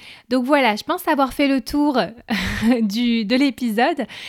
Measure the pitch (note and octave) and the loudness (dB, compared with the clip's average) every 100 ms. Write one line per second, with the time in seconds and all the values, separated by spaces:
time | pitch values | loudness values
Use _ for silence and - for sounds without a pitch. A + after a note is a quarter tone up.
0 | - - - B3+ B3 D4 B3 G#3 - F4 | -20 -20 -4 -2 2 2 2 0 -4 -4
1 | - C#4+ C4 - C#4+ C4+ - D4 D4 B3+ | 0 0 0 0 0 0 -2 0 0 0
2 | F3 A#3 - G3+ F#3+ G3+ A3 B3 G#3+ G#3+ | -2 -6 -6 -4 -2 0 0 2 0 0
3 | A#3+ A#3 G3+ B3+ C#4+ A3+ A#3+ G#3+ C4+ D4+ | 0 0 0 2 2 0 -2 0 0 0
4 | A3+ - | -6 -10